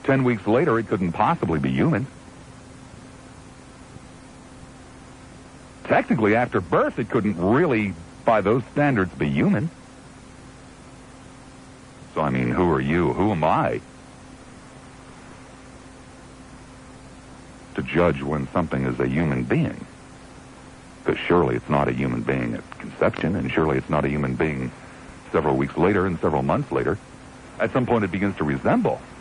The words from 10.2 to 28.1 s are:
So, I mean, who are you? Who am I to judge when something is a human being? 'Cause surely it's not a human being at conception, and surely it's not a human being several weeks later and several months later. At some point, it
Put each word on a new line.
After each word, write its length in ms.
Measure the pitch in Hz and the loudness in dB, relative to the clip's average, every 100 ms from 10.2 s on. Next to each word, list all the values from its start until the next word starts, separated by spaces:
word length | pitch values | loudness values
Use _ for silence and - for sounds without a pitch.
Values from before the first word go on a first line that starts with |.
| - - - - - - - - - - - - - - - - - - - - | -20 -20 -20 -20 -20 -20 -20 -20 -20 -20 -20 -20 -20 -20 -20 -20 -20 -20 -10 -2
So, 60 | |
I 80 | 76 | 0
mean, 200 | 67 62 | 0 0
who 220 | 65 90 | 2 2
are 80 | 73 | 2
you? 320 | 67 82 78 | 2 2 2
Who 200 | 64 101 | 2 0
am 120 | 92 | 2
I 380 | 76 113 82 57 - - - - - - - - - - - - - - - - - - - - - - 131 - - - - - - - - - - - - - - - - - | 2 2 0 -2 -8 -20 -20 -20 -20 -20 -20 -20 -20 -20 -20 -20 -20 -20 -20 -20 -20 -20 -20 -20 -20 -20 -20 -20 -20 -20 -20 -20 -20 -20 -20 -20 -20 -20 -20 -20 -20 -20 -12 -8
to 80 | |
judge 400 | 65 80 87 71 | -4 2 2 2
when 240 | 69 76 67 | -2 -4 -2
something 320 | 92 80 69 65 | -2 -2 -2 -4
is 140 | 62 | -2
a 80 | 64 | -2
human 360 | 67 82 65 | 0 0 0
being? 420 | 62 139 160 - - - - - - - - - - - - - - | 0 0 0 -4 -14 -20 -20 -20 -20 -20 -20 -20 -20 -20 -20 -8 -4
'Cause 120 | - | -2
surely 380 | - 87 73 60 | 2 4 4 0
it's 140 | - | 0
not 180 | 73 71 | 0 0
a 60 | |
human 280 | 62 67 60 | 0 -2 -2
being 320 | 57 67 58 | -2 -2 -2
at 260 | 57 - - | -6 -10 -16
conception, 560 | - - 78 - 73 92 | -16 0 0 0 -2 0
and 160 | 65 | -2
surely 260 | - 78 65 | 0 2 0
it's 120 | - | 0
not 160 | 76 69 | 0 0
a 40 | |
human 260 | 73 69 65 | 0 -2 0
being 360 | 80 151 123 - - - - - - | 0 0 -6 -8 -20 -20 -20 -20 -2
several 240 | 85 73 67 | 0 2 2
weeks 220 | 69 - | 0 2
later 280 | 87 101 95 | 4 4 2
and 140 | 82 | 2
several 240 | 92 73 | 0 2
months 280 | 67 92 143 | 2 0 0
later. 280 | 64 62 - - - - - - - | 0 0 -2 -6 -20 -20 -20 -20 -4
At 140 | 107 | -2
some 120 | 135 120 | 0 2
point, 160 | 120 | 2
it 80 | 101 | 0